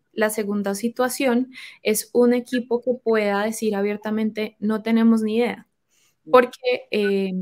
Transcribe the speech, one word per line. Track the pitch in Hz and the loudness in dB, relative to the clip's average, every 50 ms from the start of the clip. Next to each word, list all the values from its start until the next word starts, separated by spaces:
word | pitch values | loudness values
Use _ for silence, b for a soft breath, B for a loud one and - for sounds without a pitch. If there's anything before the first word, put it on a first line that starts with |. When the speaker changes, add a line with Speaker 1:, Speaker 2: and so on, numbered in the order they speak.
| _ _ | _ _
Speaker 1:
la | - - 214 214 | -4 -2 -2 0
segunda | 214 226 214 196 208 202 196 202 196 | 0 -2 -4 -4 -2 -2 -2 -4 -4
situación | 196 - 233 233 - 247 247 240 - 285 254 233 240 254 - B B B B B B | -4 -4 -4 -2 -2 -2 -2 -2 -2 0 0 2 0 -2 -4 B B B B B B
es | B 208 214 214 - - | B -2 -2 -2 -2 -2
un | - 233 247 240 240 | 2 4 4 4 4
equipo | 247 240 - 254 254 233 - 233 240 | 2 -2 -4 -4 -4 -4 -2 -4 -4
que | 240 254 240 247 | -2 -2 -4 -2
pueda | - 226 226 214 208 202 202 202 208 | -2 0 0 2 2 0 0 0 -2
decir | 226 220 - 220 214 208 | -2 -4 -4 -4 -2 -2
abiertamente, | 196 202 208 208 208 - 214 214 220 220 214 220 214 214 214 - - | -2 -2 -2 -4 -4 -6 -4 -4 -2 -2 -4 -4 -6 -8 -8 -8 -6
"No | - 208 220 214 | -4 -2 -2 -2
tenemos | 214 226 226 226 226 226 226 220 | 0 0 2 4 4 4 4 4
ni | 220 214 214 233 | 2 0 0 0
idea", | 240 220 - - - _ _ _ _ _ _ _ _ _ _ _ - | 0 -2 -4 -8 -14 _ _ _ _ _ _ _ _ _ _ _ 0
Speaker 2:
Mm. | 156 | 4
Speaker 1:
porque... | 156 - 247 240 - - - 247 247 247 - - | 6 6 6 4 0 -6 -4 -2 -2 -4 -4 -4
Eh, | - 214 208 202 196 196 196 190 185 185 | -2 0 0 0 0 0 -2 -2 -4 -6